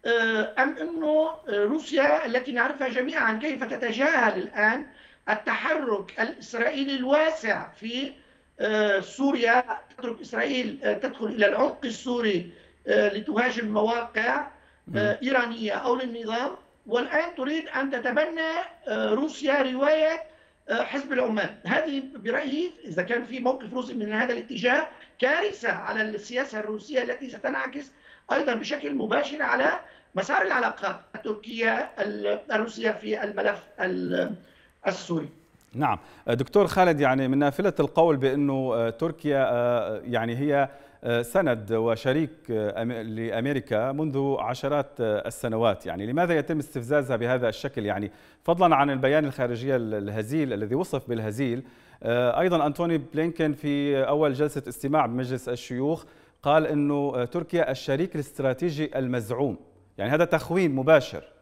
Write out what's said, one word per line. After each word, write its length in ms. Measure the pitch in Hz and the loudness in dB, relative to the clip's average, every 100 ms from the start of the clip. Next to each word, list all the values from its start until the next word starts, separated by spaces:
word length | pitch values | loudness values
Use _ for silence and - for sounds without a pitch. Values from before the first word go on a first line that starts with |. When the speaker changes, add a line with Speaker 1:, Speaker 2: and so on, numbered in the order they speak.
| 226 | 0
Speaker 1:
آه، 560 | 233 226 220 214 - | 2 2 0 -2 0
أم 140 | 269 - | 0 0
أنه، 520 | 320 330 302 311 320 | -6 -4 2 2 2
آه، 360 | 320 277 208 | -4 -4 0
روسيا 600 | 208 302 - 269 285 311 302 | 0 0 0 2 4 2 2
التي 260 | 247 254 | -2 -2
نعرفها 360 | 240 247 285 262 | -2 -2 -2 -4
جميعا 500 | 233 262 320 226 220 | -2 -2 0 0 0
كيف 260 | 302 254 | -4 -4
تتجاهل 800 | 233 254 240 220 285 277 220 190 | -6 -4 -4 0 2 4 2 0
الآن 440 | - - 214 254 294 - - - - | -6 0 2 0 -6 -18 -20 -14 -4
التحرك 920 | 214 - 208 - 311 262 202 190 - | -2 -2 -4 0 -2 0 -2 -4 -4
الإسرائيلي 760 | 226 - 214 233 240 294 277 269 | -4 -4 -10 -2 -2 0 -2 -2
الواسع 720 | 254 294 320 311 226 196 - | 2 4 4 0 -2 -4 -4
في، 400 | - 226 247 269 - _ _ _ - | -12 -8 -6 -8 -10 _ _ _ -6
آه، 400 | 208 214 208 196 | -2 2 2 2
سوريا، 640 | - - 277 262 233 247 247 - - - | -2 -2 0 2 4 4 2 -8 -10 -10
تترك 220 | 240 226 | -8 -8
إسرائيل، 600 | - 220 285 254 226 - | -8 -2 0 0 -2 -4
آه، 80 | 208 | -2
تدخل 340 | 208 262 - 214 | -2 -4 -4 -6
إلى 200 | 214 202 | 2 2
العمق 320 | 214 269 - | 4 0 0
السوري، 680 | 254 214 262 240 220 185 175 - - _ - | -8 -8 -4 0 0 0 -4 -16 -20 _ 2
آه، 280 | 208 208 | 4 4
لتهاجم 540 | 208 254 220 247 233 220 | 0 -2 0 0 0 -2
مواقع، 720 | 208 214 233 233 214 240 269 | 0 2 0 -2 -2 0 -2
آه، 60 | 285 - _ _ - | -4 -14 _ _ -6
Speaker 2:
مم. 280 | 208 208 208 | 0 0 0
Speaker 1:
إيرانية 500 | 247 262 240 233 214 | 2 2 0 -4 -4
أو 220 | 196 247 247 | -2 0 0
للنظام، 540 | 254 233 220 226 269 - _ _ - | -2 -6 -4 -2 -4 -6 _ _ -4
والآن 480 | 240 285 302 339 339 | -2 0 0 -2 -4
تريد 280 | 262 320 311 | -4 -4 -4
أن 220 | 262 277 | -4 -4
تتبنى، 640 | 254 247 247 311 330 320 330 370 - - | -4 -2 0 0 -2 -4 -4 -6 -12 -6
آه، 220 | 220 220 | -2 0
روسيا 580 | 214 302 - 269 277 262 | 0 -2 -2 0 2 2
رواية، 500 | 254 277 311 311 320 - - _ _ - | 2 2 4 2 0 -8 -18 _ _ -4
آه، 140 | 240 | -4
حزب 300 | 240 277 269 | -2 -4 -2
العمال. 420 | 247 247 214 185 - 175 | 0 0 0 -2 -6 -2
هذه 360 | - 320 277 262 240 | 0 0 -4 -6 -8
برأيي 560 | 202 254 294 294 349 - | -4 -2 -2 -2 -4 -6
إذا 180 | - 165 | -6 -4
كان 220 | 180 240 | -2 -2
في 160 | 226 254 | -4 -2
موقف 340 | 247 262 233 | -2 -2 -4
روسي 200 | 254 220 | -6 -6
من 180 | 240 208 | -6 -2
هذا 200 | 214 247 | 0 0
الاتجاه 540 | 233 - 226 247 277 311 - - _ | -2 -6 -2 2 2 0 -10 -20 _
كارثة 540 | 254 320 415 - 233 | 2 2 0 -2 -4
على 300 | 175 - 220 | -4 -4 -2
السياسة 580 | 214 208 - 247 269 214 | -2 -4 -6 -4 -4 -6
الروسية 420 | 214 214 - 262 | -6 -8 -2 -2
التي 280 | 247 - 254 | -2 -6 -8
ستنعكس 540 | 214 - 277 262 285 277 _ - - - | -6 -4 -4 -6 -8 -14 _ -20 -20 -2
أيضا 220 | 127 262 | 0 0
بشكل 400 | 226 - 147 - | -2 -4 -4 -4
مباشر 480 | - 220 269 294 302 | -2 0 0 0 -2
على 280 | 277 254 285 359 - - _ | 0 2 2 0 -8 -20 _
مسار 280 | 185 190 277 | -6 0 2
العلاقات 540 | - 247 226 - 196 - - | 2 2 0 -2 -6 -6 -12
التركية 760 | - - 214 226 226 226 226 311 - | -12 -8 -8 -8 -2 0 0 -4 -4
ال-، 540 | 202 208 202 208 - | -6 -2 -2 -2 -2
الروسية 380 | 220 226 - 220 | -2 -2 -2 -2
في 340 | 214 214 214 | -2 -4 -4
الملف 380 | 208 202 208 202 - - | -4 -2 -2 -2 -10 -6
ال-، 540 | 185 185 180 175 180 - - _ _ _ - | -4 -2 -2 -2 -2 -6 -14 _ _ _ -4
السوري. 420 | 190 - 165 143 - _ _ _ | -4 -4 -4 -4 -14 _ _ _
Speaker 2:
نعم، 240 | 117 143 98 - - - | -2 0 0 -6 -10 -2
دكتور 380 | 120 131 208 180 | -2 2 4 4
خالد، 340 | 196 185 151 | 6 4 6
يعني 280 | 139 131 131 | 4 4 2
من 100 | 139 | 4
نافلة 340 | 143 135 202 - | 2 2 0 2
القول 360 | 143 - 165 143 | 0 4 4 6
بأنه، 580 | 135 139 143 135 131 | 2 2 2 0 0
آه، 160 | 117 117 | 0 0
تركيا، 560 | 113 165 - 151 139 131 | 0 -4 -2 0 2 4
آه، 480 | 120 120 120 98 107 | 4 2 2 0 -4
يعني 320 | - 117 117 117 | -2 -2 0 -2
هي، 320 | 143 143 135 - - - | 2 2 2 -2 -20 -8
آه، 180 | 123 120 | 0 0
سند 500 | 120 190 160 117 101 | 2 2 2 0 0
وشريك، 580 | 113 117 110 127 139 151 - - | 0 2 2 2 2 0 -6 -4
آه، 320 | 113 104 98 | -2 0 -2
أم-، 100 | 113 | -4
لأمريكا 1000 | 117 110 110 113 107 131 139 - 107 123 | -4 -6 -6 -2 -2 0 -2 0 0 0
منذ 440 | 139 156 135 139 135 | -2 -2 0 0 0
عشرات، 600 | 110 127 139 147 135 - | -2 -2 0 0 -2 -2
آه، 280 | 113 104 - | 0 0 -2
السنوات، 580 | - 120 110 117 95 92 | -6 -2 2 4 2 -4
يعني 200 | 85 104 | -6 -2
لماذا 320 | 143 175 160 | 0 2 2
يتم 200 | 139 156 | 2 -2
استفزازها 580 | - 135 117 147 131 120 | -2 -6 2 2 2 0
بهذا 320 | 117 127 120 | 2 2 2
الشكل؟ 380 | 107 139 - 104 | -2 -6 -4 -2
يعني 240 | 98 104 - - _ | -2 -4 -8 -20 _
فضلا 340 | - 170 180 143 | 0 4 6 6
عن 140 | 143 | 4
البيان 340 | 135 135 151 | 4 4 4
الخارجية 520 | 147 131 123 117 131 127 | 2 0 -2 0 0 0
ال-، 180 | 113 | 0
الهزيل 580 | 107 101 107 107 156 139 | -2 -2 -4 -2 -2 0
الذي 220 | 104 107 | -2 0
وصف 340 | 131 180 139 - | 0 0 -4 -2
بالهزيل، 540 | 117 107 110 135 120 - - - - | -2 -2 -2 -2 -2 -6 -20 -20 -6
آه، 380 | 117 120 123 117 | 0 2 4 4
أيضا 260 | 180 170 147 | 4 4 2
أنتوني 320 | 147 170 160 | 2 0 0
بلينكين 540 | 135 147 165 160 156 | 0 -2 -2 0 0
في 520 | 139 147 143 143 139 131 | 0 -2 0 2 2 2
أول 260 | 147 151 | 4 4
جلسة 280 | 131 151 147 127 | 2 0 -2 -8
استماع 380 | 120 135 156 123 | -6 0 2 2
بمجلس 420 | 123 127 131 - | 0 -2 -4 -4
الشيوخ 560 | 123 - 123 139 160 - - - _ | -6 -6 -2 -2 -2 -6 -20 -20 _
قال 240 | 143 156 156 | 4 4 4
إنه، 460 | 151 143 143 143 127 | 2 2 2 0 -2
آه، 80 | |
تركيا 460 | 123 175 160 175 151 | -2 -4 -2 0 2
الشريك 440 | 131 - 135 185 | 0 -2 0 0
الاستراتيجي 840 | 156 139 - 135 127 175 147 151 135 | -2 -6 -2 -2 0 -2 -2 -4 -2
المزعوم، 580 | 127 123 107 123 143 101 - - _ - | -2 -2 -2 -2 0 -2 -12 -20 _ -4
يعني 120 | 104 | 0
هذا 140 | 151 | 2
تخوين 500 | 170 160 - 175 175 | 4 2 0 2 2
مباشر. 500 | 131 131 156 127 82 - _ | 2 6 6 6 -10 -12 _